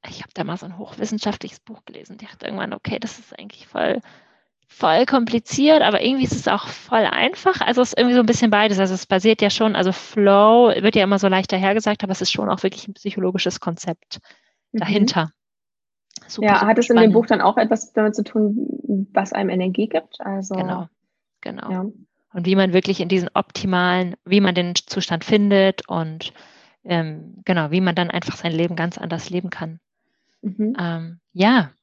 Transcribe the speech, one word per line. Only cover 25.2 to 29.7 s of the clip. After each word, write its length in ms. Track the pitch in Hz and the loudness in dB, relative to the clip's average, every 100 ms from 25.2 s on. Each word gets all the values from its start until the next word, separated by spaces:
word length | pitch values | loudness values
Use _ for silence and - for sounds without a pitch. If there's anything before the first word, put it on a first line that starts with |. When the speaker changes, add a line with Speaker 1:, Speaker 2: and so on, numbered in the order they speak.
Speaker 1:
findet 640 | - 214 202 196 190 190 - | 0 2 4 4 2 0 -6
und, 440 | 175 160 160 - _ - _ _ _ | -6 -6 -10 -16 _ -20 _ _ _
ähm, 580 | - 170 160 156 - - | -4 -2 -2 -10 -16 -12
genau, 280 | - 180 151 | -2 -2 0
wie 80 | 175 | 0
man 160 | 185 170 | 0 0
dann 140 | 175 | -2
einfach 260 | 175 165 - | -4 -8 -8
sein 160 | 170 | -6
Leben 240 | 160 170 170 | -2 -2 -2
ganz 200 | 170 - | -6 -6
anders 320 | 170 165 - | -8 -8 -6
leben 220 | 180 180 | -8 -8
kann. 300 | - 160 | -10 -12